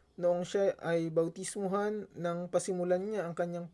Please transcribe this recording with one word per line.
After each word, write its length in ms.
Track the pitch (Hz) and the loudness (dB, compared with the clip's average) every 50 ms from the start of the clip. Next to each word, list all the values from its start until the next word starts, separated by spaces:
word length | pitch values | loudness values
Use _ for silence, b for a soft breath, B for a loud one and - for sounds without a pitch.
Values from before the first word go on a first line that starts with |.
| b b b | b b b
noong 320 | - 175 175 175 175 180 | 0 2 2 2 2 0
siya 320 | - - 202 196 190 - - | 0 2 2 4 2 2 0
ay 320 | - 165 170 165 165 165 | 0 0 2 2 2 2
bautismuhan 960 | 156 165 165 170 - 190 185 - - 208 196 180 196 202 208 214 214 214 190 - - | 2 2 2 2 0 -6 -8 -6 -4 -2 -2 0 0 0 0 0 -2 -4 -6 -8 -8
nang 320 | - 170 170 170 175 180 | -4 -2 -2 -2 -2 -2
pasimulan 560 | 175 - 175 - 202 185 180 175 180 180 180 190 | 0 0 0 0 0 -2 0 2 2 2 2 2
niya 240 | 214 220 202 165 | -2 -2 -2 -2
ang 80 | 170 170 | -2 -2
kanyang 320 | - 175 170 175 175 175 160 | -2 -2 -2 -4 -6 -8 -8